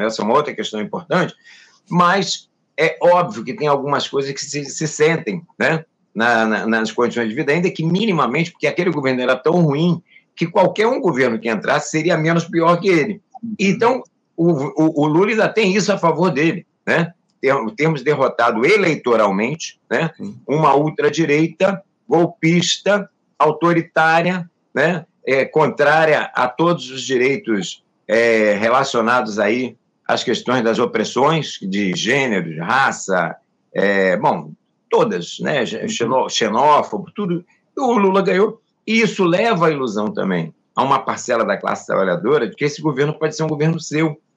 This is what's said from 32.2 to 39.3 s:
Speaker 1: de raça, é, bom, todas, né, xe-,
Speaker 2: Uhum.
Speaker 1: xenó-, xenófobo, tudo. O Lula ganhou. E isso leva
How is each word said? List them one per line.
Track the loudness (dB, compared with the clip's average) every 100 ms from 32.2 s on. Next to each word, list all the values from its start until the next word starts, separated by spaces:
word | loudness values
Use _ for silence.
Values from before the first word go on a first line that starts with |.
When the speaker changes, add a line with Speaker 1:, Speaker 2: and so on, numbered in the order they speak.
| 0 -2 -4
Speaker 1:
de | -8
raça, | -2 0 0 -2 -4 -2 -2 -6 _ _ _
é, | -2 0 2 2 2
bom, | 0 -2 -6 -18 _ _ -2
todas, | 0 0 -2 -8 -8
né, | -4 -2 -4
xe-, | -6
Speaker 2:
Uhum. | -8
Speaker 1:
xenó-, | -4 -2 -2 -2
xenófobo, | -2 -2 0 2 2 0 -8 -10
tudo. | -8 -4 -4 -8 _ _ -4
O | 0 2
Lula | 2 2
ganhou. | 0 2 0 -2 _ _ -2
E | 0
isso | 2 2
leva | 2